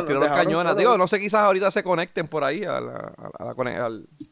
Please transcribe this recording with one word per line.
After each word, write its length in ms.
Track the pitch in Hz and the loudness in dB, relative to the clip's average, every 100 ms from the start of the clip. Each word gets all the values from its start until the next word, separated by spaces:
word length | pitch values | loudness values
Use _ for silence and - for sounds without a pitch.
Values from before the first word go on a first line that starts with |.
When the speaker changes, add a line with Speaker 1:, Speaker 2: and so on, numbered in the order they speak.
Speaker 1:
nos 40 | 170 | 0
Speaker 2:
tiró 140 | 139 | 2
los 40 | 143 | 2
Speaker 1:
dejaron 180 | 143 151 | 2 2
Speaker 2:
cañones. 260 | 160 175 | 2 2
Speaker 1:
solos. 60 | - | 4
Speaker 2:
Digo, 200 | 214 214 | 4 4
no 100 | 180 | 2
sé, 120 | 208 | 0
quizás 220 | 202 214 | 0 2
ahorita 280 | 208 190 196 | 4 4 2
se 140 | 208 | 0
conecten 440 | 190 175 180 - 160 | 0 0 0 -4 -4
por 160 | 156 | -2
ahí 200 | 139 165 | -2 -2
a 180 | 180 131 | -4 -4
la, 320 | 123 117 104 - | -6 -10 -12 -12
a, 260 | 110 - | -16 -12
a 20 | 120 | -10
la 80 | 120 | -4
cone-, 200 | 123 - | -4 -2
al 300 | 120 110 - - - | -4 -6 -14 -20 -20